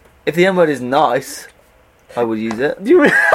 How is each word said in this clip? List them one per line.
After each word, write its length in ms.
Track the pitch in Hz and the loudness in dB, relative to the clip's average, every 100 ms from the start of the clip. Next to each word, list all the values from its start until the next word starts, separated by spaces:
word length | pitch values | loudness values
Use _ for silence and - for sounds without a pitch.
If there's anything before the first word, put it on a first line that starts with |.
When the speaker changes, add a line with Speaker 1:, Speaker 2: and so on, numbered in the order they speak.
| _ _ - | _ _ -4
Speaker 1:
If 100 | 156 | 0
the 100 | 185 | 2
N-word 240 | 185 156 | 2 0
is 120 | 131 | 0
nice, 680 | 123 139 143 127 - - - _ _ _ _ _ _ - | -2 0 2 0 -6 -16 -20 _ _ _ _ _ _ -6
I 80 | |
would 140 | 117 110 | -4 -4
use 200 | 113 110 | -4 -4
it. 240 | 143 - | -4 -4
Speaker 2:
Do 60 | 202 | 2
you 80 | 359 | 4
<laughs> 40 | |
remember 160 | 285 - - | 4 2 2